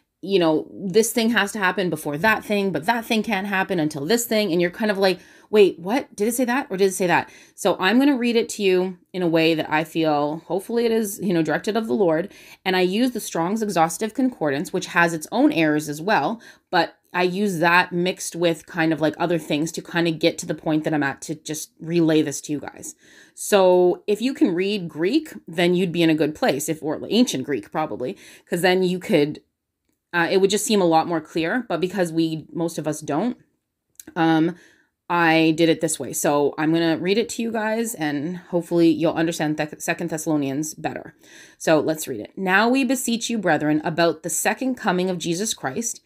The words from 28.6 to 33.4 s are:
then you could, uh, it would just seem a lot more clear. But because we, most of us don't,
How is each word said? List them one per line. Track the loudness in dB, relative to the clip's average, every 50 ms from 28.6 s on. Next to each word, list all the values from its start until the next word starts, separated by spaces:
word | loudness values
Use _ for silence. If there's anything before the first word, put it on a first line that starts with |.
then | 4 4 4 4 2
you | 2 0 -2
could, | 0 2 4 4 4 2 -2 -6 -14 _ _ _ _ _ _ _ _ _ _ _ _ _ -2
uh, | -2 0 2
it | 2
would | 4 4 4
just | 2 0 0
seem | 0 2 2
a | 4
lot | 4 4 2 2
more | 0 -2 -4
clear. | -4 -6 -4 -4 -2 -2 -2 -4 -4
But | -4 -4 -4
because | -4 -2 -2 -2 -2 0 0
we, | 0 0 0 -2 -6 -8 -8 -6
most | -4 -4 -4 -4
of | -6 -6
us | -6 -6 -6
don't, | -6 -4 -4 -2 -2 -4 -6 -8